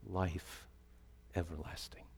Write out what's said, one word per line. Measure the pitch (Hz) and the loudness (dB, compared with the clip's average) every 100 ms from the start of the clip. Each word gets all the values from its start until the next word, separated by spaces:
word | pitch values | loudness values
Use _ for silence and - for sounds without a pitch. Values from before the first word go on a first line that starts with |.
| - | 2
life | 92 92 85 - - - - - - - - - - | 6 6 4 -2 -12 -12 -18 -20 -20 -18 -18 -2 2
everlasting. | 85 80 73 80 - - - | 2 0 -4 -6 -8 -10 -16